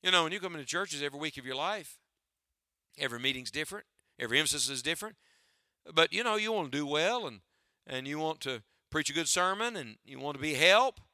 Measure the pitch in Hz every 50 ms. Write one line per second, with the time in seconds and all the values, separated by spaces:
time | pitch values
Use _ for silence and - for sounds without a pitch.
0 | - 180 185 180 165 160 180 208 175 185 170 156 135 120 - 175 202 180 151 143
1 | 143 143 135 143 156 156 - 139 123 127 131 131 151 180 208 208 156 - - _
2 | _ _ _ _ _ _ _ _ _ _ _ _ _ _ _ _ _ _ _ -
3 | 147 127 120 117 123 135 135 127 127 117 - 147 156 - 196 208 - _ _ _
4 | _ _ _ - 120 113 117 139 156 143 147 147 123 131 139 127 117 151 165 -
5 | 208 220 - _ _ _ _ _ _ _ _ _ _ _ _ _ _ - 160 160
6 | 165 - 170 196 240 240 214 214 214 220 226 208 165 135 123 143 147 139 147 151
7 | 160 190 240 247 214 147 113 98 _ _ _ _ _ _ _ _ _ - 135 127
8 | 131 139 147 151 156 160 160 - - 135 131 113 104 _ _ _ _ _ - 156
9 | 151 - 143 156 165 - - 180 180 185 190 202 226 240 233 190 135 113 107 _
10 | _ - 135 131 135 143 147 135 139 156 147 127 156 180 190 214 254 269 - -
11 | - _